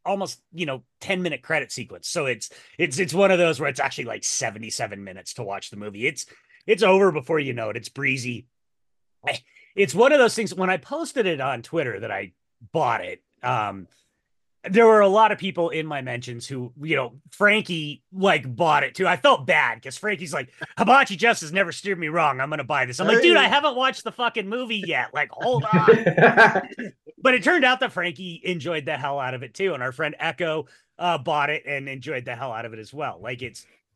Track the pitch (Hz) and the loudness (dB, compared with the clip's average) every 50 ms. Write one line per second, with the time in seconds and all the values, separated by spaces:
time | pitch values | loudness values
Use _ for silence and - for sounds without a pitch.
0 | _ 170 202 196 196 - - - _ _ - 165 175 147 131 127 - _ _ _ | _ -4 -4 -2 -4 -6 -10 -14 _ _ -10 -8 -6 -6 -6 -8 -10 _ _ _
1 | - - 196 185 180 170 147 127 - - 160 151 131 - - - 107 - 98 85 | -6 -4 -4 -2 -2 -4 -4 -6 -6 -4 -4 -4 -4 -4 -8 -12 -12 -12 -14 -14
2 | - - - 175 147 131 120 107 - - - - - - _ - 170 160 131 147 | -12 -8 -6 -4 -2 -2 -4 -4 -8 -12 -16 -20 -20 -20 _ -2 -2 -2 0 -2
3 | 185 139 143 190 202 190 190 175 175 165 156 127 151 139 127 147 135 135 - - | -4 -2 2 2 4 4 6 4 4 2 2 0 -4 -4 -2 -2 -4 -4 -4 -6
4 | 131 113 110 107 - - - - 131 113 101 107 113 107 - - 120 107 101 98 | -10 -10 -10 -8 -6 -6 -4 -4 -4 -6 -6 -10 -12 -10 -6 -6 -6 -6 -8 -10
5 | 98 95 92 95 92 - - - 117 98 98 98 - - - 104 104 107 101 101 | -12 -14 -16 -16 -16 -14 -12 -10 -8 -8 -8 -10 -10 -12 -14 -12 -12 -12 -8 -4
6 | 117 151 156 - - - - _ _ _ _ _ _ - 220 175 214 190 190 196 | -4 -4 -4 -4 -10 -16 -18 _ _ _ _ _ _ 0 0 4 6 6 6 6
7 | 202 185 151 151 131 - 165 156 143 135 123 117 113 107 104 117 113 - - 135 | 6 4 2 0 -2 -2 -2 -2 -2 -2 -4 -6 -6 -6 -6 -8 -10 -10 -10 -6
8 | 143 135 131 135 117 123 120 110 127 _ _ _ _ _ _ _ _ _ _ _ | -4 -4 -4 -2 -4 -6 -8 -8 -12 _ _ _ _ _ _ _ _ _ _ _
9 | _ _ _ _ - 143 139 - - _ _ _ _ _ _ 190 202 147 - 185 | _ _ _ _ -8 -8 -8 -8 -10 _ _ _ _ _ _ 0 0 0 4 4
10 | 240 277 302 294 247 220 - 226 220 175 180 180 185 185 190 175 - - 285 311 | 4 6 6 6 6 4 4 0 -4 -4 -4 -2 -2 -2 -2 -2 -4 -8 -8 -8
11 | 330 - - 277 214 185 165 135 131 139 131 117 113 - 160 165 143 123 104 98 | -8 -6 -4 -2 -2 -2 -2 -2 -2 -4 -4 -6 -8 -6 -4 -4 -4 -4 -6 -8
12 | 110 110 101 98 104 92 - _ _ _ _ _ 117 - - 165 143 120 117 104 | -8 -8 -8 -8 -8 -10 -14 _ _ _ _ _ -20 -6 -4 -2 0 0 0 -2
13 | 90 90 92 - _ _ _ _ - 123 127 113 107 101 98 98 87 - _ _ | -4 -8 -12 -14 _ _ _ _ -4 -2 -2 -2 -2 -4 -6 -10 -14 -18 _ _
14 | _ _ _ _ _ _ _ _ _ _ _ _ - - 190 226 233 220 220 214 | _ _ _ _ _ _ _ _ _ _ _ _ -10 0 4 6 8 8 8 8
15 | 202 196 190 214 220 214 208 - - 190 147 170 170 170 143 160 156 156 147 139 | 6 6 6 6 4 4 4 0 -4 -6 -4 -2 -2 -2 -2 -4 -6 -6 -8 -8
16 | 127 127 120 123 123 123 120 120 - - 139 131 123 123 - 147 143 160 156 135 | -6 -6 -8 -8 -8 -10 -12 -12 -12 -10 -10 -10 -10 -10 -12 -12 -6 -2 -2 -2
17 | 127 117 117 143 _ _ - - 202 208 208 214 - - 175 160 151 147 143 - | -2 -4 -8 -14 _ _ -4 0 2 2 4 2 0 -2 -6 -6 -6 -8 -10 -14
18 | _ _ 185 190 190 202 160 156 - 131 120 104 175 160 151 143 139 131 - - | _ _ -6 0 2 2 4 2 0 -4 -4 0 2 4 4 2 2 0 -2 -2
19 | 185 175 175 - - 285 262 - 131 185 170 151 139 120 113 107 - 131 127 - | 0 0 0 4 6 4 4 4 2 2 2 2 2 0 -2 -4 -10 -14 -14 -8
20 | - 214 208 143 180 147 160 147 131 - _ _ - - - - 196 196 247 277 | -6 -6 -6 -6 -8 -8 -8 -8 -8 -8 _ _ -16 -14 -4 -2 4 6 6 6
21 | 262 - 202 147 196 240 226 - 165 151 160 196 196 170 151 - - 202 196 170 | 6 4 0 0 2 2 2 0 -2 -4 0 0 0 0 -2 -6 -6 -6 -6 -4
22 | 170 151 156 175 160 147 135 127 135 147 156 151 135 120 151 139 127 123 127 - | -4 -2 0 2 2 2 2 0 -2 -4 -4 -6 -4 -2 -2 -2 -2 -2 -4 -2
23 | - 208 226 233 302 349 349 294 262 208 240 285 294 302 247 254 254 262 - - | 2 4 4 6 6 6 6 6 6 6 4 2 2 2 0 0 0 0 -2 -4
24 | - 220 - - 247 226 - 233 190 196 220 254 254 226 226 208 180 170 151 127 | -8 -10 -6 -2 -4 -2 -2 -2 -6 -4 -6 -6 -6 -6 -6 -6 -4 -4 -2 -2
25 | 120 - - 151 147 - - - - 247 254 - - - - - - 220 226 233 | -2 -2 -4 -4 -4 -4 -6 -4 -2 0 0 0 2 2 2 4 6 6 6 6
26 | 220 180 156 175 - - - - 170 - - 190 - - - - 233 196 - _ | 6 2 4 6 6 6 8 8 8 8 6 2 -2 -4 -10 -12 -12 -12 -14 _
27 | _ - - _ - 269 254 240 170 285 359 339 262 254 254 254 262 220 - 185 | _ -20 -20 _ 2 2 2 4 4 2 4 4 4 4 2 2 0 -4 -4 -4
28 | 170 175 151 180 185 180 165 - - 180 180 165 123 170 165 156 139 165 151 127 | -4 -4 -6 -8 -12 -14 -14 -8 -6 -6 -4 -4 -4 -4 -4 -4 -4 -4 -6 -4
29 | 139 139 143 143 131 131 127 123 135 131 - - 196 190 165 131 123 131 127 - | -4 -4 -4 -4 -4 -4 -6 -8 -10 -14 -8 -4 -4 -2 -2 -2 -4 -6 -4 -4
30 | 160 147 151 - 156 165 156 - 175 160 156 160 147 - _ _ _ _ _ - | -6 -6 -4 -4 -6 -6 -4 -4 -4 -2 -2 -4 -6 -8 _ _ _ _ _ -4
31 | 170 180 170 156 120 170 151 147 143 143 151 151 - 139 143 139 139 139 135 135 | -2 -2 -2 -2 -2 -2 0 0 0 0 -2 -4 -6 -6 -8 -8 -6 -8 -12 -12
32 | 123 147 156 127 120 127 120 117 139 131 113 113 117 113 113 110 107 104 127 147 | -10 -8 -8 -8 -8 -8 -10 -8 -8 -8 -8 -8 -10 -10 -12 -14 -16 -16 -12 -10
33 | 147 123 92 82 95 117 127 123 131 117 - - - _ _ _ _ _ _ | -8 -8 -10 -10 -10 -12 -10 -10 -12 -14 -14 -16 -20 _ _ _ _ _ _